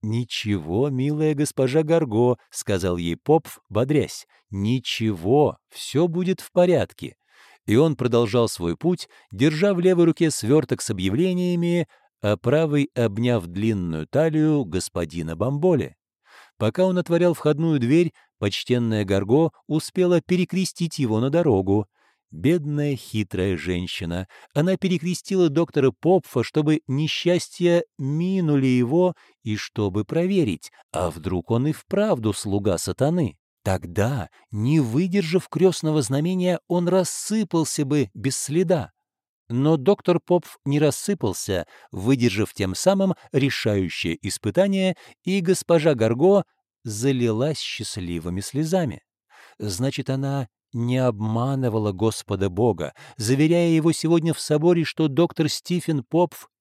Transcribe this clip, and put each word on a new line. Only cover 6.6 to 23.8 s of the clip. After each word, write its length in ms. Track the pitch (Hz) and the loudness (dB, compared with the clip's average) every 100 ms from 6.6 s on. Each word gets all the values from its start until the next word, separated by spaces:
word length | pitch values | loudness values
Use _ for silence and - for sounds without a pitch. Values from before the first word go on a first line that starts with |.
| 180 165 92 - - - _ _ - _ - | 4 2 0 -8 -16 -16 _ _ -20 _ 0
И 100 | 107 | 4
он 180 | 160 | 4
продолжал 540 | 151 127 117 117 117 117 | 2 0 2 2 2 0
свой 280 | - 85 82 | -2 -4 -2
путь, 320 | 170 180 - _ _ | -2 -2 -6 _ _
держа 420 | 98 139 156 202 | 0 0 2 0
в 80 | 185 | 2
левой 260 | 175 180 170 | 2 4 4
руке 240 | 156 165 | 4 0
сверток 500 | - 107 147 151 120 | -2 2 2 2 -4
с 80 | - | -4
объявлениями, 960 | 101 92 107 185 180 180 175 170 175 160 _ _ _ | -2 -2 0 0 0 -2 0 0 0 -2 _ _ _
а 160 | 104 104 | -2 -2
правой 540 | 117 143 160 147 143 | 0 0 2 0 0
обняв 520 | - 113 101 120 120 85 | 0 -2 0 0 0 -2
длинную 640 | 87 110 104 87 80 78 | -4 -2 0 -2 -6 -4
талию 560 | 131 160 156 156 151 | 0 0 2 2 0
господина 720 | 110 85 - - 85 85 80 82 | 0 -4 -4 -6 -6 -6 -8 -4
Бамболи. 600 | 110 143 180 156 76 _ _ _ _ - - _ | -4 0 0 0 -2 _ _ _ _ -20 -20 _
Пока 220 | 110 - | -4 2
он 140 | 185 180 | 0 0
отворял 360 | 175 170 175 | 0 2 2
входную 460 | 165 151 147 165 151 | 2 0 0 2 2
дверь, 320 | 117 156 175 - _ _ | 2 2 2 -2 _ _
почтенная 680 | 104 - - 123 117 107 | -4 -4 0 0 2 0
Гарго 460 | 101 98 98 135 160 _ _ | 0 0 2 2 2 _ _
успела 540 | 151 - - 180 175 | -4 -4 -2 2 2
перекрестить 800 | - 180 180 180 185 - 170 - | 2 0 0 -2 -4 -4 -6 -2
его 180 | 131 107 | 0 0
на 100 | 127 | 0
дорогу. 580 | 156 165 101 95 101 107 _ _ _ _ | 2 2 2 2 0 0 _ _ _ _
Бедная 640 | 78 104 175 147 147 147 | -4 0 0 -2 -4 -2
хитрая 600 | 135 - 110 101 92 92 90 | -4 -6 -4 -4 -2 -2 -2
женщина. 680 | 82 90 | -2 -4